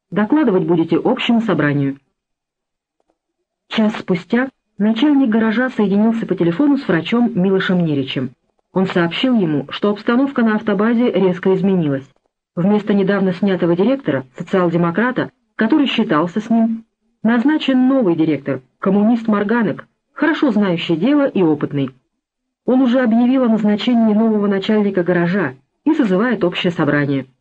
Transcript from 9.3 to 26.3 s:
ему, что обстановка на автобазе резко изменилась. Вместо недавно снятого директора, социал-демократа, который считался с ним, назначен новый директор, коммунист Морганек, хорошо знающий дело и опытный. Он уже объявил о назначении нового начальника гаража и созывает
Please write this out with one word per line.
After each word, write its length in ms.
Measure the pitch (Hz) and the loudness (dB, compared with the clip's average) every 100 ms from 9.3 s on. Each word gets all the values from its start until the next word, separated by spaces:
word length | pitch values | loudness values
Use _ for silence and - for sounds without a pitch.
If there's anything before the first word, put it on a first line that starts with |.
ему, 300 | 233 165 147 143 | 0 0 -2 -6
что 180 | - 208 | -4 -2
обстановка 540 | 208 - 240 277 269 | -2 0 0 0 0
на 140 | 226 214 | 0 0
автобазе 540 | 220 196 220 233 247 | -2 0 0 0 0
резко 440 | 190 190 180 190 | 0 0 0 0
изменилась. 520 | 185 196 185 147 135 - _ _ _ _ | 0 2 0 0 -4 -8 _ _ _ _
Вместо 380 | - 185 208 208 | -2 0 0 0
недавно 400 | 202 190 202 190 | 0 2 0 0
снятого 420 | 175 202 180 175 | 0 -2 0 0
директора, 520 | 170 208 269 - 135 - - | 2 0 0 -2 -6 -6 -16
социал-демократа, 960 | 175 190 175 170 170 165 247 254 - _ _ - | -4 0 0 0 0 0 -2 -2 -6 _ _ -4
который 300 | 220 311 254 | 0 2 2
считался 540 | - 208 151 175 220 | 0 0 0 0 -4
с 100 | 214 | -2
ним, 340 | 226 226 226 - _ _ _ | 0 0 -2 -10 _ _ _
назначен 680 | 220 240 269 311 269 254 254 | 0 2 2 0 0 2 4
новый 280 | 269 196 156 | 2 2 2
директор, 440 | 160 143 143 131 _ - | 0 0 -4 -8 _ -4
коммунист 480 | 202 202 214 233 226 | 0 2 2 0 0
Морганек, 600 | 208 208 240 190 - - _ _ | -2 0 0 -2 -4 -12 _ _
хорошо 380 | - 311 311 285 | -2 -2 2 0
знающий 460 | 208 196 165 170 160 | 2 0 -2 -2 -2
дело 300 | 240 294 277 | 2 2 2
и 160 | 202 | 2
опытный. 480 | 165 147 147 143 127 - _ _ _ _ _ _ | 0 0 -2 -4 -6 -8 _ _ _ _ _ _
Он 160 | - 262 | -2 2
уже 200 | 254 262 | 2 2
объявил 440 | 247 226 247 269 | 2 2 2 2
о 40 | 240 | 2
назначении 680 | 220 208 208 247 233 226 | 0 0 0 0 2 2
нового 320 | 208 226 214 202 | 2 2 0 0
начальника 560 | 196 190 214 202 190 | -2 0 0 0 0
гаража 520 | 175 175 175 202 143 - _ _ | 0 0 0 -2 -4 -8 _ _
и 80 | 294 | -2
созывает 500 | 311 220 185 247 | 0 2 2 0